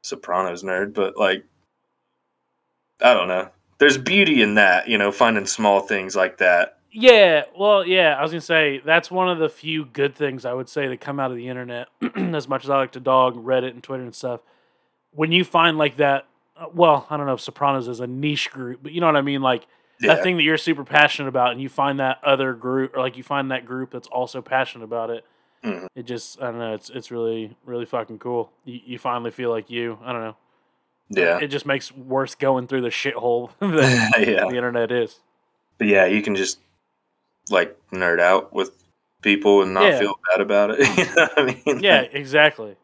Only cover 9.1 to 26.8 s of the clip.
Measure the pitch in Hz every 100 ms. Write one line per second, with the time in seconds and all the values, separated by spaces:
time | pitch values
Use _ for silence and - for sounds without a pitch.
9.1 | 180 185 170 156 156 156 156 139 117 139
10.1 | 135 147 131 123 127 123 151 135 127 -
11.1 | 139 131 123 123 127 123 120 127 _ -
12.1 | 196 185 160 131 135 135 139 131 131 127
13.1 | 131 127 120 117 131 127 120 - 131 123
14.1 | - 131 117 _ _ _ _ _ _ _
15.1 | 147 160 175 180 170 170 156 151 143 143
16.1 | 139 - _ _ _ 165 175 170 143 -
17.1 | 151 143 127 - - 143 135 120 117 123
18.1 | 127 151 147 - 135 123 127 139 165 170
19.1 | 147 143 139 131 123 _ _ _ _ -
20.1 | 160 185 175 151 156 - 147 135 151 147
21.1 | - 139 131 123 120 135 - 143 139 131
22.1 | 131 147 135 135 117 123 131 131 135 131
23.1 | 127 131 139 135 131 123 131 127 127 -
24.1 | 127 123 131 120 131 127 120 110 117 113
25.1 | 117 _ _ _ _ 117 92 92 127 120
26.1 | 120 - - 127 117 113 107